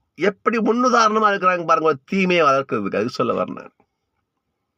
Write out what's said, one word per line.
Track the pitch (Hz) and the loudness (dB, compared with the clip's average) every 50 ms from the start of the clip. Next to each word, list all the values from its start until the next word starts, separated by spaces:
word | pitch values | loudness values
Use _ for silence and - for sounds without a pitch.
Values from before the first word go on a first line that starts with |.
| _ _ _ | _ _ _
எப்படி | - 151 196 190 - - - 226 233 | -4 -2 -2 -4 -2 -4 -4 -2 0
முன்னுதாரணமா | 208 - 226 240 247 262 233 240 226 214 214 220 214 208 202 | 0 0 0 2 2 2 2 2 2 2 2 2 0 0 0
இருக்கிறாங்க | 202 - 185 180 175 170 | 0 0 0 0 0 0
பாருங்க, | 160 - 160 156 | 0 0 2 2
ஒரு | 160 151 135 _ | 0 0 -2 _
தீமையை | - - 196 190 180 180 175 160 | -4 -2 0 0 2 2 2 4
வளர்க்கறதுக்கு. | 143 135 135 135 - 131 113 101 95 87 | 4 2 0 0 -2 -4 -4 -4 -4 -4
அது | 95 107 123 | -4 -4 -4
சொல்ல | - - 127 117 104 95 92 | -4 -4 -2 -2 -2 -2 -4
வரேன் | - | -6
நான். | - - - - _ _ _ _ _ _ _ _ _ _ _ _ _ _ _ _ _ _ _ _ _ | -8 -12 -16 -20 _ _ _ _ _ _ _ _ _ _ _ _ _ _ _ _ _ _ _ _ _